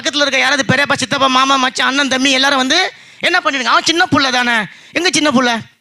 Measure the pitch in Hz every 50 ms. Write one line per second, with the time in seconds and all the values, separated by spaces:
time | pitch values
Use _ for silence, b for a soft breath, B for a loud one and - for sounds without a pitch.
0 | - 320 - 294 285 277 247 262 254 262 285 269 269 - 254 269 285 269 285 -
1 | 262 202 285 269 269 262 254 262 269 269 277 269 254 254 - - 262 247 262 285
2 | 277 254 262 254 262 285 262 262 269 277 285 262 254 262 311 359 381 508 B B
3 | B B B B - 320 349 359 - 302 277 262 240 233 277 349 339 330 320 339
4 | 370 320 - 294 277 262 247 247 247 240 233 220 202 B B B B B - 311
5 | 339 370 - 311 294 294 240 247 254 240 233 220 - - _ _